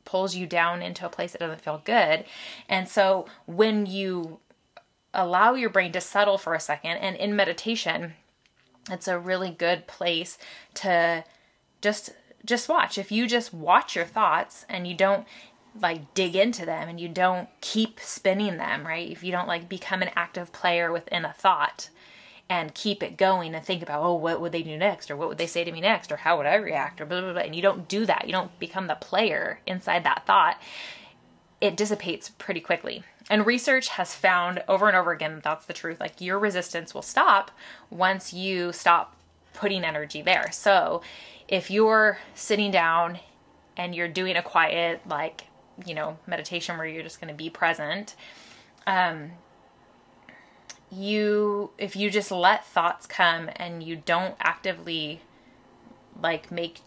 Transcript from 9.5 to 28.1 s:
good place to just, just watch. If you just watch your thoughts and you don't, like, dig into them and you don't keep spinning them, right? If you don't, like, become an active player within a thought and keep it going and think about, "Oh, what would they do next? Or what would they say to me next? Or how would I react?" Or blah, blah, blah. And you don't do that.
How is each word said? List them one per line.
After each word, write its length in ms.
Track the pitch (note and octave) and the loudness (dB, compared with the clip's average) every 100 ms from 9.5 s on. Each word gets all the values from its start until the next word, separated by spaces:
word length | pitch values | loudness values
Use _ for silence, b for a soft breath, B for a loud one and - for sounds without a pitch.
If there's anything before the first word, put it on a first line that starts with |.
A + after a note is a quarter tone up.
good 360 | E3 E3+ F3 - | -2 0 0 -2
place 500 | - F3 E3 F3+ - B B B | -6 -2 -2 -4 -12 B B B
to 480 | - G3 F3 E3 E3 D#3+ b b b _ _ | -4 2 4 4 2 -4 b b b _ _
just, 300 | G#3 G#3 - - _ _ | -2 -2 -6 -18 _ _
just 240 | - A#3+ - | -4 -2 2
watch. 300 | E4 - - | 2 2 0
If 140 | G3 | -4
you 160 | G#3+ A#3+ | 0 2
just 240 | A#3+ A#3 | 0 -2
watch 400 | E3 D#3 A3 - | -4 4 4 4
your 120 | F3 E3+ | -4 -2
thoughts 580 | A3+ G3 D#3+ - - - | 2 2 2 -2 -10 -10
and 180 | F#3 F3 | -8 -4
you 80 | |
don't, 320 | F3 F#3+ G3+ G#3+ B B B _ G#3+ | 2 2 2 -2 B B B _ -2
like, 340 | F3 E3 C#3+ | -2 -2 -6
dig 200 | - F#3 | -2 0
into 320 | F#3 A3 A3 E3 | 4 2 0 -4
them 220 | D#3+ D#3+ | -6 -6
and 100 | E3+ | -8
you 100 | E3+ | -8
don't 400 | E3+ F#3 F#3 - - | 0 2 2 -6 -12
keep 400 | - A3 A3 - | -4 0 0 -2
spinning 560 | - - G3 F#3+ G#3 E3 | -10 -2 0 2 0 -2
them, 280 | - C#3+ | -4 -4
right? 240 | D#3 E3 E3+ | -4 -6 -8
If 140 | - | -8
you 80 | F3+ | -4
don't, 160 | F3 F3 | -4 -2
like, 220 | E3+ F3 | -4 -6
become 340 | F#3 - F#3+ | -10 -4 -2
an 80 | F#3 - | -2 -2
active 340 | E3+ F#3 F3 | -4 -6 -10
player 400 | - F3+ E3+ E3+ | -2 2 2 2
within 340 | E3 - E3+ | -2 -2 -4
a 100 | D#3 | -4
thought 560 | - G3 E3 D3 - - B B B B B B | 0 4 4 2 -4 -16 B B B B B B
and 260 | F3+ D#3 | -4 -4
keep 260 | - G#3+ G3 | -4 -4 -2
it 120 | F3 E3 | -4 2
going 380 | F#3+ F#3+ E3 | 4 4 0
and 100 | D#3+ | -6
think 160 | D#3 F3+ | -4 -6
about, 220 | E3 D3 | -4 0
"Oh, 120 | E3+ | 2
what 260 | E3+ D#3+ E3 | 2 0 -2
would 100 | E3+ | -2
they 140 | E3 | -4
do 120 | E3 D3+ | -6 0
next? 320 | G3 F3 - | 0 0 -6
Or 80 | C#3+ | -6
what 120 | E3 | -6
would 100 | D#3 | -4
they 80 | E3 | -4
say 160 | E3+ | -2
to 80 | E3+ | -4
me 100 | E3 | 0
next? 300 | F#3+ G#3 - | 2 2 -2
Or 60 | D3 | -2
how 200 | D#3+ E3+ | 2 2
would 100 | C#3+ | 4
I 100 | G3+ | 2
react?" 440 | F#3 D#3 C#3+ - | 2 -2 -4 -6
Or 60 | D#3 | -6
blah, 140 | F3+ | -4
blah, 120 | F#3 | -4
blah. 100 | F3 | -4
And 120 | - | -4
you 80 | E3 | 0
don't 240 | F#3+ F#3+ E3 | 2 2 -2
do 180 | G3+ | 0
that. 200 | G#3+ | 2